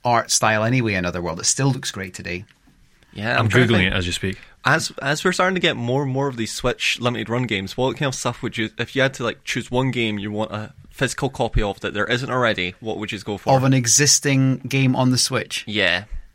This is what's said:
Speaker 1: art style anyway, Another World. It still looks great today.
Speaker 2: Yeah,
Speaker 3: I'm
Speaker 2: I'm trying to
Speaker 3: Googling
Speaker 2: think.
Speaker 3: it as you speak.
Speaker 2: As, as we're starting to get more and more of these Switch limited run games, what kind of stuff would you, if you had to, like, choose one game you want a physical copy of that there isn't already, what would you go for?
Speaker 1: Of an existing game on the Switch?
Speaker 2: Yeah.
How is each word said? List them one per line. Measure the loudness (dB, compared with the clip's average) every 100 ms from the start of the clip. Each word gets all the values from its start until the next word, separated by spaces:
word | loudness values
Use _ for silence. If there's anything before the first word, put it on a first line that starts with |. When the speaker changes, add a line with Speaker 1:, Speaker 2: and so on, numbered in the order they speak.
| 0
Speaker 1:
art | 2 2
style | 2 2 2
anyway, | 2 2 0
Another | 0 -2 -4
World. | -4 -2
It | -2
still | 0 0
looks | 0 -4
great | -8 -10
today. | -10 -8 -8 -10 _ _ _ _ _ _
Speaker 2:
Yeah, | -8 -2
Speaker 3:
I'm | 0
Speaker 2:
I'm | 4
trying | 4 6
to |
Speaker 3:
Googling | 4
Speaker 2:
think. | 4
Speaker 3:
it | 2
as | -2
you |
speak. | -4 -6 -6 -12 -4
Speaker 2:
As, | 0 2 0 -4
as | -4 0 0
we're |
starting | 2 2 2
to |
get | 0 0
more | 0 0
and | 0
more | 0 -2
of | -2
these | -6
Switch | -2 -2 0 -2 -2
limited | -2 -2 -2
run | -2
games, | 0 -2 -4 -2
what | -2 0
kind | -4
of | -2
stuff | -4 -4
would | -6 -4
you, | -4 -6
if | -4 0
you |
had | 0 0
to, |
like, | -6 -6
choose | -6 -6 -2
one | 0 0
game | 0 -2 -2
you | -4
want | -4 -4
a | -6 -10 -16 -16
physical | -4 -4 -2 -4
copy | -2 0 0
of | 0 -2
that | -4 -2
there | 0
isn't | -2 -2
already, | 0 0 0 -4 -6
what | -8 -6
would | -6
you | -8
go | -8 -4
for? | 2 4
Speaker 1:
Of |
an | 4
existing | 4 4 4 4 4 4 4 4 2
game | -2 2 2 4
on | 2
the | 2
Switch? | 0 -2 -4 -8 -4
Speaker 2:
Yeah. | 0 2 2 -2 -10 -12